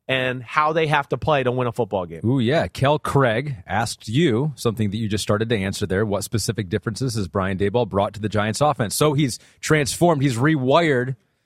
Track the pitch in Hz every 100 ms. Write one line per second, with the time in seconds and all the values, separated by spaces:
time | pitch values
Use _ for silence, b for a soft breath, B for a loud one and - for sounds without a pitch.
0 | - 131 127 127 117 - 151 160 160 147
1 | 139 131 - 147 123 127 123 - 107 101
2 | 87 82 110 135 113 156 90 - 135 151
3 | - 139 131 110 147 110 - 98 113 -
4 | - 117 170 110 151 131 120 95 107 107
5 | 107 101 - 104 113 113 95 - 95 92
6 | 110 98 - 110 - 110 92 104 - 98
7 | 131 113 90 104 95 95 101 113 110 98
8 | 104 - 107 104 104 107 151 135 107 -
9 | 151 143 139 - b b - 156 143 -
10 | 175 151 139 113 143 160 127 147 170 127
11 | 123 135 _ _